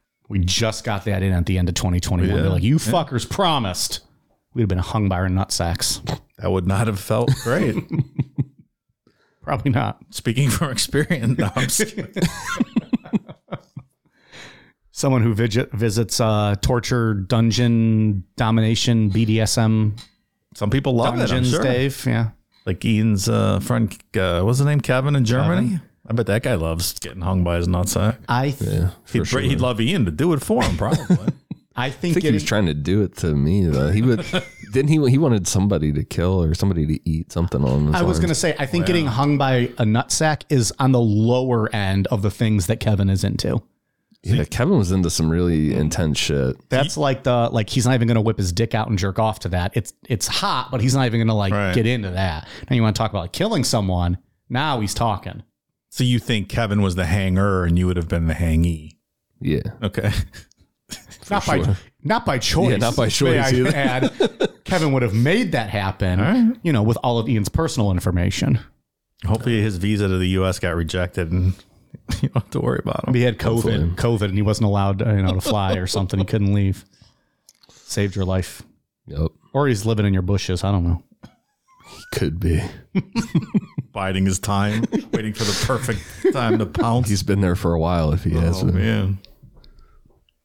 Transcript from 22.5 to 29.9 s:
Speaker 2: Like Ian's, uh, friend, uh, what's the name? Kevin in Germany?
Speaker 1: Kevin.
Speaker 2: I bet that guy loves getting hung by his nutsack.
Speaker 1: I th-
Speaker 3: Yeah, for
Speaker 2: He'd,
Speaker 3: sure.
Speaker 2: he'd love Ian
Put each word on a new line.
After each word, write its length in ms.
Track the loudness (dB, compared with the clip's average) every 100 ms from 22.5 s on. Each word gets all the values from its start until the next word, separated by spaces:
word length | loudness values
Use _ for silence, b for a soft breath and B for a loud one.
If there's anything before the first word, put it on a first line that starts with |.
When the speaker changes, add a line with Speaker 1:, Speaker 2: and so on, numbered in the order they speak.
| _
Speaker 2:
Like 180 | -6 -4
Ian's, 440 | 0 2 4 2 2
uh, 320 | 2 2 0
friend, 340 | 0 0 0 -4 _ -2
uh, 220 | 0 2
what's 180 | 2 2
the 60 |
name? 160 | 2 2
Kevin 340 | 2 0 2
in 100 | 2 2
Germany? 400 | 2 2 2 0
Speaker 1:
Kevin. 140 | -2 -6 _ -4
Speaker 2:
I 40 |
bet 120 | -2 0
that 160 | 0
guy 120 | 0
loves 440 | 0 0 -2 -4 -6
getting 220 | -12 -6
hung 240 | -2 0
by 120 | 2 0
his 120 | 0
nutsack. 480 | 0 0 0 0 -2 -4
Speaker 1:
I 220 | -2 -2
th- 180 | -2 -2
Speaker 3:
Yeah, 200 | 0 -2 -4
for 140 | -6 -4
Speaker 2:
He'd, 60 | -2
Speaker 3:
sure. 140 | 0
Speaker 2:
he'd 200 | 0 0
love 200 | 0 0
Ian 260 | 0